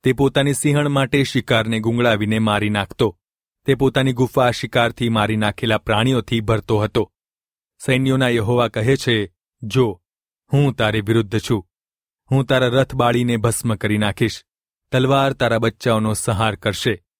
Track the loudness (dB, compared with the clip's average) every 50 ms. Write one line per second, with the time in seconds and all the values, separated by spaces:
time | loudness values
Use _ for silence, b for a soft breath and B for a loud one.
0 | _ 0 2 2 2 2 2 2 0 0 0 0 0 0 2 2 0 0 0 0
1 | 0 0 0 0 0 0 -2 -4 0 2 0 0 2 0 -4 -2 -2 -2 0 2
2 | 2 2 2 2 0 0 0 0 0 0 0 0 0 0 -2 -2 -4 -4 -2 _
3 | -2 -2 -2 _ _ _ _ _ _ _ _ _ _ -2 0 2 2 0 0 2
4 | 0 0 0 0 -2 0 2 2 2 2 0 -2 -8 -4 0 0 0 0 -2 -2
5 | -2 0 0 0 0 0 0 0 -2 -2 -2 -2 -2 -2 -2 -2 _ -2 -2 0
6 | 2 0 0 0 -2 -2 -4 -4 -2 -2 -2 -2 -2 -2 -2 -2 -2 -2 _ -2
7 | -4 -4 _ _ _ _ _ _ _ _ _ _ _ _ _ _ -4 -2 0 0
8 | 2 0 0 0 0 0 0 0 0 0 0 0 0 0 -2 -2 0 0 0 0
9 | 0 -2 0 0 -2 -4 _ _ _ _ _ _ -12 -4 0 0 0 0 -2 -8
10 | _ _ _ _ _ _ _ _ _ _ 0 2 2 0 0 0 -2 0 0 -2
11 | 0 2 2 2 2 0 -2 -4 -2 -2 -4 -4 -4 _ _ _ _ _ _ _
12 | _ _ _ _ _ _ 0 0 2 2 2 2 2 2 2 2 0 0 0 0
13 | 0 2 2 2 2 0 0 0 0 0 -2 0 -2 -4 -4 -2 -2 -2 0 0
14 | 0 -2 0 0 -2 -2 -2 -6 _ _ _ _ _ _ _ _ _ _ -2 0
15 | 2 2 2 2 2 0 0 _ 0 0 0 0 0 -2 -2 _ -2 0 0 0
16 | 0 -2 -2 -2 -2 -2 -2 0 0 -2 -2 -2 -4 -4 -4 -2 -2 -4 -4 -4
17 | _ _ _